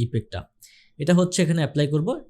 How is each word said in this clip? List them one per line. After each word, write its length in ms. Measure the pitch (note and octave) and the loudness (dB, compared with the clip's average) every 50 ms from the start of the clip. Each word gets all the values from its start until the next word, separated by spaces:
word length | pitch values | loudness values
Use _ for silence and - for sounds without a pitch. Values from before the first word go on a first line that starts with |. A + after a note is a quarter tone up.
| A#2 | -2
ইফেক্টটা। 340 | A#2 - A2+ G#2 - - F2+ F#2+ - _ _ - - _ _ _ _ _ - | -2 -2 -4 -4 -6 -8 -12 -12 -14 _ _ -20 -20 _ _ _ _ _ -4
এটা 140 | C#3+ D#3+ F3+ F3 | 0 2 4 4
হচ্ছে 180 | F3+ F3+ - - F3 | 4 2 0 0 0
এখানে 140 | D#3 E3 E3 D3+ | 0 0 0 -2
অ্যাপ্লাই 240 | C#3 - D3 D3 C#3+ D3+ | -2 0 0 0 0 0
করব। 140 | D3+ D#3 G#3+ C4 D#4+ - | 0 0 -2 -4 -6 -8